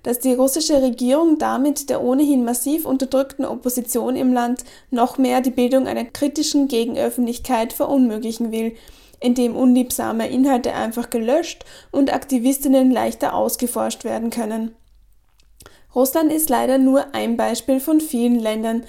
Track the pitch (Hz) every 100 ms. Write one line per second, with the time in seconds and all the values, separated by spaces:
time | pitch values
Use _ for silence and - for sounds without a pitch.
0 | 233 240 262 247 262 320 311 285 262 -
1 | 247 285 339 302 220 233 285 277 - 247
2 | 247 269 294 269 233 247 277 320 - 269
3 | 254 269 269 - 269 240 254 247 233 233
4 | 226 262 262 247 240 247 - - - 240
5 | 247 - 254 247 254 254 247 262 262 226
6 | 233 - 285 294 294 285 269 233 233 -
7 | 240 240 233 247 - 233 240 - 294 285
8 | 247 214 226 226 233 220 226 226 - -
9 | - _ 254 247 240 233 254 247 247 -
10 | 226 226 220 247 277 247 - - 220 233
11 | 233 233 226 302 330 - - - - 277
12 | 277 - - 254 247 269 285 269 262 226
13 | 226 - 285 - 240 - 240 226 220 -
14 | 220 220 233 226 214 220 226 - _ _
15 | _ _ _ _ _ - - - _ 247
16 | 262 320 311 311 302 233 240 269 262 269
17 | 277 220 220 233 220 233 - 262 294 311
18 | 311 240 240 240 220 220 226 233